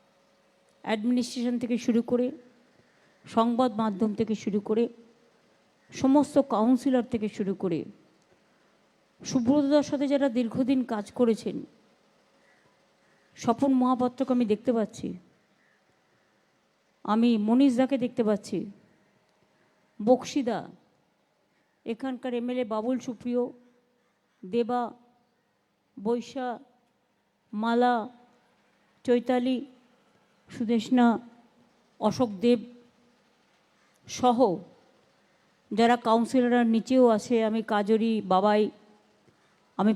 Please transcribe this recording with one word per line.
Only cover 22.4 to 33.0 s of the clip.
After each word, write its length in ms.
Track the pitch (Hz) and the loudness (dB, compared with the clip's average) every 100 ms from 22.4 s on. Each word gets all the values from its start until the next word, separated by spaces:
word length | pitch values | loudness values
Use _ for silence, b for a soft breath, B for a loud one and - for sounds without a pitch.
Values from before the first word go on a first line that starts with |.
| 240 254 | -4 -4
বাবুল 360 | 226 214 226 254 | -4 -4 -2 -4
সুপ্রিয়, 400 | - 220 247 240 240 - _ _ _ _ _ _ _ _ 185 | -6 -10 -4 -2 -4 -8 _ _ _ _ _ _ _ _ -6
দেবা, 480 | 233 220 247 233 - _ _ _ _ _ _ _ _ _ - | -4 -2 -4 -6 -10 _ _ _ _ _ _ _ _ _ -10
বৈশা, 560 | 202 240 226 269 247 233 - _ _ _ _ _ _ _ _ | -4 -4 -6 -8 -8 -8 -14 _ _ _ _ _ _ _ _
মালা, 560 | 208 226 233 247 240 208 - _ _ _ _ _ _ _ _ | -6 0 2 2 2 -4 -14 _ _ _ _ _ _ _ _
চৈতালি, 640 | - 240 240 254 247 247 277 - _ _ _ _ _ _ _ | 0 0 2 0 0 -2 -6 -16 _ _ _ _ _ _ _
সুদেষ্ণা, 720 | - 226 233 254 254 240 208 - - _ _ _ _ _ - | -8 -2 0 4 6 6 4 -4 -20 _ _ _ _ _ -4
অশোক 300 | 214 - 247 | -2 0 -2
দেব 300 | 190 240 240 - - _ _ | 0 2 2 0 -20 _ _